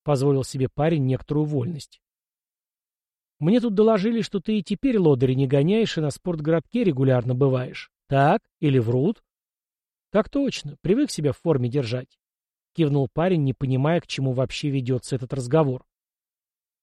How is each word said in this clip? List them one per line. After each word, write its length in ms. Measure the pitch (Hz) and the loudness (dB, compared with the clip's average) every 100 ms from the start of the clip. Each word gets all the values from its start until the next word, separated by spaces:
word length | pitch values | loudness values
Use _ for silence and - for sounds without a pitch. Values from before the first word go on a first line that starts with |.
позволил 400 | - 139 143 135 | -2 0 2 0
себе 240 | 123 139 127 | -2 -4 -4
парень 380 | - 156 165 131 | -2 0 0 0
некоторую 400 | 131 - 147 151 | -2 -2 -2 -2
вольность. 560 | 147 120 156 - _ _ _ _ _ _ _ _ _ _ _ _ _ _ - | -2 -4 -8 -14 _ _ _ _ _ _ _ _ _ _ _ _ _ _ -4
«Мне 180 | 151 240 | 0 2
тут 140 | 226 | 2
доложили, 480 | 196 220 220 208 233 | 2 4 4 0 -2
что 180 | 190 196 | -4 -4
ты 180 | - 214 | -2 -4
и 40 | |
теперь 360 | - 208 277 220 | -4 -4 0 2
лодыри 360 | 165 135 127 | 4 4 2
не 120 | 131 135 | 2 2
гоняешь 520 | 143 156 214 214 - | 2 2 2 0 -2
и 20 | |
на 100 | 151 | -4
спортгородке 720 | - 185 165 151 165 - 240 | -6 -6 -4 0 -2 -2 -2
регулярно 500 | 208 131 131 127 120 | 0 2 2 2 0
бываешь. 560 | 123 135 127 127 - - _ - | 0 2 0 -4 -12 -20 _ -2
Так? 320 | 139 143 208 _ - | 2 4 2 _ -4
Или 180 | 151 131 | 0 2
врут?» 440 | 113 127 160 226 _ _ _ _ _ _ _ _ _ | 2 0 0 -4 _ _ _ _ _ _ _ _ _
«Так 180 | 208 214 | -2 0
точно. 460 | 277 269 - 147 143 | -2 -2 -4 -12 -6
Привык 300 | - 226 294 | 0 0 0
себя 220 | - 147 | -2 -4
в 60 | - | -2
форме 300 | 170 143 123 | 0 0 0
держать», — 500 | 143 117 123 131 _ _ _ _ _ _ | -2 -4 -6 -10 _ _ _ _ _ _
кивнул 340 | - 151 143 135 | -2 0 2 0
парень, 320 | - 180 170 | -2 0 0
не 80 | 139 | 0
понимая, 480 | - 131 131 143 170 | -2 -2 0 0 0
к 60 | - | -4
чему 260 | - 135 | -4 -2
вообще 380 | 127 127 - 151 | -2 -2 -4 -4
ведётся 460 | 135 123 127 - 131 | -2 -2 -4 -4 -8
этот 180 | 123 | -6
разговор. 500 | 135 120 156 143 123 _ _ _ _ _ _ _ _ _ _ | -8 0 2 2 -2 _ _ _ _ _ _ _ _ _ _